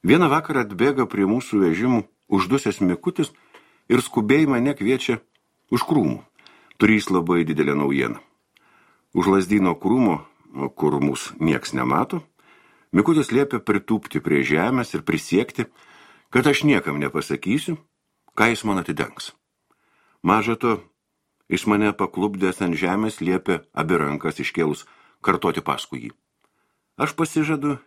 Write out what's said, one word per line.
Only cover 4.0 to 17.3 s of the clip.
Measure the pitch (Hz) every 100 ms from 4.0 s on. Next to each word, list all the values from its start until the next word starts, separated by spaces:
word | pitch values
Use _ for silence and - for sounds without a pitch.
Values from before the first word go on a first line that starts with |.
skubiai | - - 107 139
mane | 151 123 131 143
kviečia | 101 131 - 113 _ _ _ _ _
už | 120 -
krūmų. | 156 80 55 - _ - _ _ _
Turys | 107 107 -
labai | 92 85 87 78
didelę | 76 71
naujieną. | 71 69 69 60 57 _ _ _ _ _ _ _ _ _ -
Už | 92
Lazdyno | 98 90 104 92 85
krūmo, | 98 127 113 78 - _ _ 67 67 -
kur | 76 71
mūs | 71 64 - -
nieks | 80 67 -
nemato, | 65 64 76 120 175 - _ _ _ _ _ _
Mikutis | 95 107 156 139
liepia | 123 143 120
pritūpti | - 101 - 110 - -
prie | - 73
žemės | 65 76 104 131 117
ir | - -
prisiekti, | - - - - - - _ - - - _ _
kad | -
aš | 165 208 147
niekam | 110 78 73
nepasakysiu, | 71 78 -